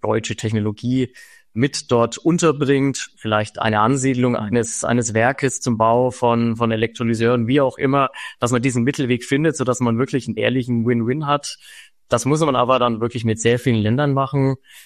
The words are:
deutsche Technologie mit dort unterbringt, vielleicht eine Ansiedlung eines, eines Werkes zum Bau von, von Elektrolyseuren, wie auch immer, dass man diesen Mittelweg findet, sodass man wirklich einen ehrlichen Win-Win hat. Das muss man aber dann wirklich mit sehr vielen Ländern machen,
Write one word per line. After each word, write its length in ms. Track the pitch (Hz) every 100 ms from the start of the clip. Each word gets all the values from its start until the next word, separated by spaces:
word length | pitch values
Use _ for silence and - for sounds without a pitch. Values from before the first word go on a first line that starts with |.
deutsche 360 | 107 110 110 104
Technologie 760 | 110 107 104 104 120 131 127 - - - _
mit 380 | 110 143 - -
dort 280 | 120 117 -
unterbringt, 920 | 165 175 165 143 135 139 139 127 - _
vielleicht 420 | 110 107 107 -
eine 220 | 113 107
Ansiedlung 560 | 110 135 135 123 123 120
eines, 480 | 107 117 113 -
eines 280 | - 120 117
Werkes 480 | 110 120 139 135 -
zum 160 | 127 110
Bau 360 | 113 120 127
von, 420 | 120 120 117 117
von 160 | 113 113
Elektrolyseuren, 800 | 110 113 - 117 113 117 123 113
wie 120 | 143
auch 180 | 135 -
immer, 320 | 139 139 131 - - -
dass 140 | 120
man 100 | 120
diesen 220 | 131 123
Mittelweg 400 | 120 - 123 123
findet, 320 | - 139 160 139
sodass 240 | 127 120
man 180 | 120 113
wirklich 300 | 131 135 113
einen 80 | 110
ehrlichen 500 | 113 127 123 117 117
Win-Win 400 | 120 113 151 147
hat. 320 | 143 - - - - - _ -
Das 140 | 120
muss 160 | 127 151
man 160 | 156 127
aber 220 | 123 127
dann 240 | 120 110
wirklich 240 | 117 117 113
mit 120 | 110
sehr 200 | 117 120
vielen 240 | 127 113
Ländern 320 | 104 123 147
machen, 420 | 135 135 143 135 131 _ -